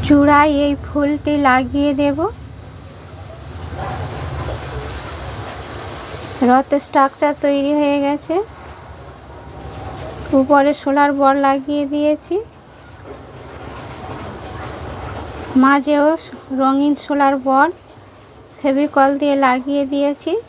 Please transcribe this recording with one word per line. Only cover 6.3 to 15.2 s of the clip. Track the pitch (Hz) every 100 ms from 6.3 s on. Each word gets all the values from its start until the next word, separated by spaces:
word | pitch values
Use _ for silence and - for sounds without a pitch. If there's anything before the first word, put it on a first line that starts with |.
| - 247
রথের | 254 277 285 -
স্ট্রাকচার | 294 269 - 302 294
তৈরি | 285 277 277 294
হয়ে | 294 285
গেছে। | 277 294 - 330 440 - - - - - - - - - - - - - - - - - - 277
উপরে | 269 285 277
সোলার | 294 294 277 285 277
বল | 277 277 277
লাগিয়ে | 277 269 294 277
দিয়েছি। | 294 294 302 - 359 466 - - - - - - - - - - - - - - - - - - - - - - - - - - -